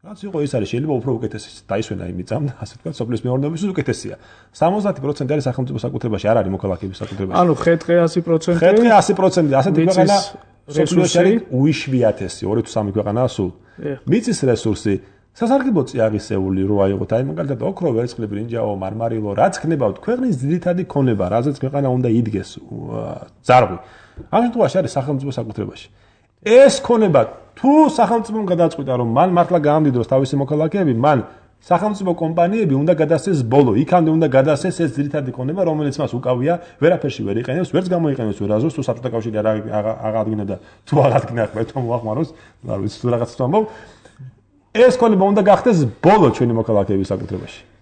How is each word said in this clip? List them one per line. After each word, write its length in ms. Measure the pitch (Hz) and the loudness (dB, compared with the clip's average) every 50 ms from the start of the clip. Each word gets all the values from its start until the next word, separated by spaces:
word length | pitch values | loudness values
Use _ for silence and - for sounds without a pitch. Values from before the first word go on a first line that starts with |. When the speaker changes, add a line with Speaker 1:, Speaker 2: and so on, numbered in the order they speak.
| _ | _
Speaker 1:
რაც 160 | - 208 - | -20 -18 -14
იყო, 180 | - 202 185 156 | -12 -6 -4 -4
ის 100 | 147 139 | -4 -2
არის, 160 | - 120 101 | -2 -4 -2
შეიძლება 280 | 95 - 120 143 156 143 | -2 -4 -4 -2 -2 -2
უფრო 160 | 123 107 113 107 | -2 -2 -2 -4
უკეთესი 360 | 113 110 107 - 107 - - - - | -2 -4 -6 -8 -10 -14 -16 -20 -20
დაისვენა 420 | _ - 98 104 110 - 104 92 90 | _ -6 -4 -4 -4 -6 -8 -8 -8
იმ 140 | 87 92 | -8 -8
მიწამ 260 | 90 90 - 110 147 147 | -10 -8 -6 -6 -4 -4
და, 100 | 143 127 | -6 -6
ასე 180 | - - - - | -10 -16 -16 -16
ვთქვათ, 200 | - _ - 131 | -14 _ -12 -8
სოფლის 260 | - 120 113 120 - - | -8 -6 -4 -4 -4 -2
მეურნეობისთვის 480 | 127 127 135 139 147 165 151 190 202 | -2 -2 -2 -2 -4 -4 -4 -4 -4
უკეთესია. 440 | 180 160 139 - 117 - - 104 - - - - - _ _ _ | -2 -2 -2 -2 -4 -4 -6 -14 -14 -14 -20 -20 -20 _ _ _
სამოცდაათი 500 | _ - 151 170 190 208 196 202 170 135 | _ 0 0 0 0 0 -2 -2 -4 -4
პროცენტი 320 | 135 143 147 - 143 127 | -4 -6 -4 -4 -4 -2
არის 140 | 151 151 123 | -2 -2 -2
სახელმწიფო 320 | 127 120 - 127 131 139 - | -2 -4 -4 -6 -6 -6 -6
საკუთრებაში, 460 | - 123 135 107 - 120 107 95 - | -6 -6 -6 -4 -4 -4 -4 -2 0
არ 100 | 104 113 | 2 2
არის 140 | 117 101 95 | 2 2 0
მოქალაქეების 460 | 98 92 - 98 92 85 101 95 95 - | -4 -4 -4 -4 -4 -4 -6 -10 -10 -10
საკუთრებაში. 380 | 107 107 98 98 98 92 180 175 | -12 -12 -6 -6 -6 -2 2 2
Speaker 2:
ანუ 140 | 180 175 147 | 4 4 2
ხე-ტყე 400 | - - 170 170 160 - - 170 | 2 2 0 0 0 2 2 2
ას 180 | 175 170 165 - | 2 2 2 0
პროცენტი? 420 | 180 165 170 165 160 - - 170 170 | -4 -2 0 -2 0 0 0 0 4
Speaker 1:
ხე-ტყე 300 | 165 180 202 220 240 240 | 4 4 6 6 6 6
ას 160 | 220 196 - - | 6 6 6 4
პროცენტი, 440 | 196 180 190 185 185 180 160 143 135 | 2 2 2 2 4 2 2 4 2
ასეთი 240 | 135 131 - 151 156 | 2 2 2 2 2
Speaker 2:
მიწის 80 | 160 | 2
Speaker 1:
ქვეყანა 300 | 175 185 185 185 196 202 196 - - - - - _ _ _ | 2 4 4 4 4 4 2 0 -2 -12 -18 -20 _ _ _
მსოფლიოში 400 | _ - 143 156 156 143 175 175 | _ -8 -2 -2 0 2 2 2
Speaker 2:
რესურსი? 180 | - - - 175 | 2 2 2 4
Speaker 1:
არის 160 | 180 190 220 233 - | 4 4 4 2 0
უიშვიათესი, 960 | - 131 127 135 156 147 - - 139 131 127 117 107 101 - 98 90 - - - | -2 -2 0 2 2 0 -2 -4 -2 0 2 2 2 0 0 -6 -10 -8 -8 -4
ორი 180 | 95 107 117 113 | -2 -2 -2 -2
თუ 80 | - | -2
სამი 200 | - 113 107 101 | -4 -4 -4 -2
ქვეყანაა 360 | 95 107 104 104 101 117 127 | -2 -2 -2 -2 -2 -2 -2
სულ. 220 | 123 - - 98 90 87 - _ _ | -2 -2 -4 -4 -4 -6 -12 _ _
Speaker 2:
დიახ. 260 | _ - - 147 139 131 | _ -12 -10 -10 -10 -8
Speaker 1:
მიწის 380 | _ - 160 240 220 254 202 - | _ 0 0 0 0 -2 -4 0
რესურსი, 520 | - 131 117 - - 113 101 - - 107 98 92 - - _ _ _ _ _ | 2 0 0 2 0 -2 -4 -2 -2 -2 -2 -2 -4 -12 _ _ _ _ _
სასარგებლო 440 | - 233 226 262 277 269 269 220 165 131 | -6 0 2 2 2 2 2 0 0 -2
წიაღისეული 760 | - - 127 110 110 107 101 - - 104 98 95 95 95 95 | -2 -2 0 0 0 0 -2 -4 -4 -4 -2 -2 0 0 0
რო 140 | 95 98 104 101 | 0 0 2 2
აიღოთ, 280 | 98 98 98 92 - - | 2 2 0 -2 -2 -2
აი, 140 | - 117 131 | -2 -2 -2
მაგალითად, 360 | 139 160 165 165 139 139 110 | -2 -4 -6 -6 -6 -6 -4
ოქრო, 280 | 120 190 196 - 180 156 | -4 -6 -6 -4 -2 -2
ვერცხლი, 360 | 117 110 123 117 - - 113 | 0 0 -2 -4 -6 -8 -8
ბრინჯაო, 440 | 98 101 101 110 117 117 113 113 107 101 | -8 -6 -8 -8 -6 -6 -4 -4 -4 -4
მარმარილო, 560 | 95 92 95 104 110 117 117 113 110 107 104 | -6 -6 -8 -6 -6 -6 -4 -4 -4 -4 -4
რაც 220 | 101 101 139 196 - | 0 2 2 0 0
ქნებავთ, 420 | - - 156 165 143 123 107 131 | -2 -4 -4 -2 0 0 -2 -2
ქვეყნის 380 | - - - 240 254 262 247 185 | -4 -4 -4 -4 -2 -2 -2 -2
ძირითადი 480 | 123 127 143 165 180 - 175 175 180 180 | -2 -2 -4 -4 -2 -2 -2 -2 -2 -4
ქონება, 420 | - - 143 139 127 113 98 92 90 | -4 -2 0 0 2 0 0 -2 -2
რაზეც 240 | 101 117 123 151 151 | -2 -2 -2 -2 -4
ქვეყანა 300 | - - 131 - 143 139 | -4 -6 -4 -4 -2 -2
უნდა 220 | 131 127 127 123 123 | 0 0 0 0 2
იდგეს, 380 | 110 117 117 110 104 95 - - - | 2 0 0 0 -4 -6 -8 -8 -16
უ-, 360 | - - - - - 80 - 113 110 110 - - - - - _ | -20 -18 -16 -14 -14 -12 -10 -10 -10 -10 -10 -12 -14 -16 -20 _
ძარღვი. 400 | _ _ - 123 127 117 92 90 87 - - - - - _ _ - - | _ _ 4 6 6 6 4 -2 -10 -12 -20 -20 -20 -20 _ _ -20 -12
ამ 140 | - - 208 | -2 0 0
შემთხვევაში 360 | 240 240 226 240 202 131 - | 0 0 0 0 0 2 2
არის 140 | 190 180 117 | 0 -2 0
სახელმწიფო 400 | - 143 127 143 147 135 139 143 | -2 -4 -2 -2 -4 -4 -4 -6
საკუთრებაში. 560 | 127 - 117 113 101 - 104 98 - - - - _ _ _ _ _ _ _ _ _ _ _ | -6 -8 -8 -8 -8 -8 -8 -8 -8 -16 -20 -20 _ _ _ _ _ _ _ _ _ _ _
ეს 380 | 214 226 254 277 269 - - - | 6 8 8 8 8 6 2 0
ქონება, 380 | - 240 226 220 190 151 135 110 - - - - _ | 0 2 2 4 4 4 4 2 2 -4 -18 -20 _
თუ 360 | _ - - 262 294 311 311 | _ 0 2 4 6 6 6
სახელმწიფომ 580 | 277 - - 226 185 233 226 214 - 214 220 208 | 4 4 2 2 2 2 -2 -2 -4 -6 -6 -2
გადაწყვიტა, 480 | 185 180 170 170 160 - - 139 131 127 | -2 2 2 2 0 0 -4 -4 -2 -2
რომ 160 | 123 120 117 | -2 0 0
მან 200 | 113 135 170 190 | 2 2 2 4
მართლა 280 | 180 175 175 - 180 170 | 4 2 2 2 0 2
გაამდიდროს 480 | 147 147 147 156 156 143 123 123 113 - | 2 2 2 4 2 2 2 0 0 2
თავისი 260 | 135 135 135 131 - | 2 0 2 0 -2
მოქალაქეები, 580 | 139 139 135 151 151 156 160 - 202 185 147 123 | -4 -2 -2 -2 -2 -2 -2 0 0 0 0 0
მან 260 | 113 127 147 147 123 - - - - _ _ _ _ | 2 4 4 4 2 0 -4 -14 -20 _ _ _ _
სახელმწიფო 520 | _ - 175 165 202 214 208 196 196 180 170 | _ 0 0 0 0 -2 -4 -4 -4 -4 -4
კომპანიები 600 | 170 170 160 165 175 170 175 208 233 214 160 135 | -2 -4 -4 0 0 0 2 2 0 0 0 0
უნდა 180 | 135 147 170 180 | 0 2 2 2
გადასცეს 460 | 147 156 147 165 - - 202 185 143 | 2 2 0 0 0 0 -2 -2 0
ბოლო, 300 | 123 110 123 143 143 123 98 | 0 2 4 4 4 4 4
იქამდე 380 | 110 139 - 180 180 165 160 | 0 2 2 2 2 4 4
უნდა 160 | 156 160 165 | 2 2 2
გადასცეს 480 | 151 127 135 135 156 151 139 - 185 170 - | 4 4 2 4 4 0 0 -2 -6 -2 -2
ეს 100 | 170 147 | -4 -2
ძირითადი 400 | - 135 143 143 143 151 139 127 | -2 -4 -4 -4 -4 -6 -6 -6
ქონება, 320 | 113 - 127 135 165 196 185 | -8 -6 -6 -6 -2 -2 -2
რომელიც 320 | 170 156 151 151 143 131 | -2 0 -2 -2 -4 -2
მას 160 | - 147 117 | -4 -6 -4
უკავია, 420 | - 120 120 123 127 123 131 151 175 175 - - - | -6 -4 -2 -2 -2 0 0 -2 -2 -2 -6 -16 -6
ვერაფერში 460 | _ 139 165 180 - - 139 123 - 110 | _ 2 2 2 2 -2 -6 -6 -4 -6
ვერ 140 | 98 101 113 | -4 -4 -4
იყენებს, 300 | 120 - 127 170 180 - | -4 -4 -4 -4 -4 0
ვერც 160 | - 160 185 | -2 -2 0
გამოიყენებს, 500 | 180 180 175 165 151 139 131 117 107 98 | 0 -2 0 0 0 -2 -2 -4 -4 -4
ვერ 140 | - 104 101 | -4 -2 -2
აზრობს, 240 | 104 107 127 160 135 | 0 0 0 -2 -2
თუ 80 | - 127 | -4 -4
საბჭოთა 260 | - 117 120 123 123 | -4 -6 -4 -6 -6
კავშირი 280 | 113 117 107 120 110 107 | -6 -4 -6 -4 -4 -2
არ 80 | 107 | 0
აღ-, 240 | 110 110 107 101 110 | 0 -2 -2 -4 -4
აღ-, 260 | 101 107 101 110 110 - | -4 -4 -2 -4 -6 -4
აღადგინა 440 | 107 110 110 113 107 110 110 104 101 | -6 -4 -4 -2 -2 -2 -4 -4 -4
და 120 | 98 98 90 - - - _ | -6 -8 -10 -12 -20 -20 _
თუ 120 | _ - - | _ -2 2
აღადგინა, 440 | 139 135 139 113 135 117 - 120 117 | 2 4 4 2 0 -2 -2 -4 -4
ახლა 180 | 110 104 - 107 | -4 -4 -2 -6
თვითონ 240 | 113 - - 135 123 | -6 -6 -4 -6 -4
მოახმაროს, 460 | 113 120 120 113 110 107 135 165 - - - - - _ _ | -4 -4 -4 -4 -4 -4 -4 -4 -6 -8 -20 -20 -20 _ _
არ 180 | - 117 110 101 | -10 -8 -6 -4
ვიცი, 160 | 101 107 - - | -6 -6 -8 -4
თუ 80 | - | -2
რაღაც 220 | 123 120 117 117 - | -2 0 -2 -2 -6
თუ 100 | - - 131 | -4 -4 -2
ამბობ. 200 | 123 165 220 214 214 - - - - - _ _ - _ _ 131 131 _ _ _ _ _ _ _ _ _ | 0 0 0 0 -2 -8 -18 -20 -20 -20 _ _ -20 _ _ -20 -20 _ _ _ _ _ _ _ _ _
ეს 180 | 208 247 254 247 | 6 6 6 6
ქონება 280 | 247 233 226 214 185 190 | 4 2 4 4 4 4
უნდა 180 | 202 208 214 196 | 4 2 4 6
გახდეს 360 | 202 196 - - 247 214 170 143 117 - | 4 4 4 4 2 4 4 2 0 -2
ბოლო 340 | - - 262 311 - 175 | 2 4 4 6 6 6
ჩვენი 260 | 123 - - 127 120 117 | 4 4 2 0 0 0
მოქალაქეების 540 | 113 107 - 110 101 95 98 101 98 95 | 0 0 2 2 2 2 2 0 -2 0
საკუთრებაში. 520 | - 98 92 90 95 98 90 - - - - - _ _ _ | -2 -4 -6 -6 -8 -10 -10 -10 -12 -18 -20 -20 _ _ _